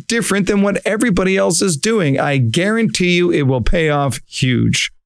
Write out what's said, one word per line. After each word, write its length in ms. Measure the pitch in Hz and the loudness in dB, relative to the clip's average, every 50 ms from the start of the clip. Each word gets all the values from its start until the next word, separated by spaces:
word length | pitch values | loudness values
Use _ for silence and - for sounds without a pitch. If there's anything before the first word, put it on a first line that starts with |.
| - - | -2 -2
different 380 | 226 233 233 - 185 202 185 | -4 -4 -2 0 0 0 0
than 160 | 202 208 202 | 0 2 2
what 220 | 196 202 196 - - | 2 0 0 -2 -2
everybody 520 | - 208 214 247 240 175 185 185 190 190 | -2 -2 0 0 0 0 0 0 0 0
else 260 | 196 196 196 165 - | 2 0 0 0 0
is 140 | 208 190 160 | 0 -2 -2
doing. 420 | 135 - 214 233 214 170 143 135 - | -2 -2 -2 0 0 0 0 0 0
I 200 | - 147 139 135 | 0 0 0 0
guarantee 800 | 120 113 110 170 180 208 220 226 226 214 220 - 185 180 175 | 0 0 0 0 0 0 0 0 0 -2 -2 0 0 2 2
you 160 | 175 175 175 | 2 2 2
it 100 | 170 165 | 2 2
will 200 | 139 127 131 127 | 2 2 0 2
pay 260 | 107 - - 175 160 151 | 2 2 2 2 2 0
off 320 | 147 143 143 135 113 - - | 0 0 0 -2 -4 -6 -12
huge. 680 | _ - - 131 127 123 113 113 113 - - - - - _ _ | _ -6 -4 -2 0 0 0 0 0 0 -2 -4 -6 -10 _ _